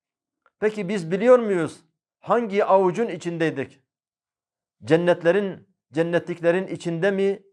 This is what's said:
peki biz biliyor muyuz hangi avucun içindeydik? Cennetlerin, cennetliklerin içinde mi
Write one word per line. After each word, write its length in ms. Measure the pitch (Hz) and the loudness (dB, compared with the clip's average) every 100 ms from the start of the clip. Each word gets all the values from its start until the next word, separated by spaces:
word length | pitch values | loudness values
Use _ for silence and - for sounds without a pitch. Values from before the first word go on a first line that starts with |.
| _ _ _ _ _ _ | _ _ _ _ _ _
peki 300 | 214 214 180 | -4 -4 -4
biz 220 | 208 160 | -4 -4
biliyor 280 | 180 240 247 | 0 4 4
muyuz 460 | 220 180 151 - _ _ _ _ | 4 -2 -2 -6 _ _ _ _
hangi 460 | - 226 226 202 | -2 -2 0 -2
avucun 440 | 196 190 185 170 226 | 4 4 4 0 -2
içindeydik? 760 | 180 175 170 160 135 127 - _ _ _ _ _ _ _ _ _ _ | -4 -6 -2 -2 -2 -8 -12 _ _ _ _ _ _ _ _ _ _
Cennetlerin, 840 | 107 160 175 175 165 190 196 143 - _ _ | 0 2 2 2 2 0 -2 -8 -18 _ _
cennetliklerin 760 | 143 165 170 165 170 170 180 190 | -4 -2 -2 -4 -2 0 0 -4
içinde 440 | 165 175 165 196 | -8 -6 -2 -2
mi 320 | 190 196 190 _ | 0 -2 -4 _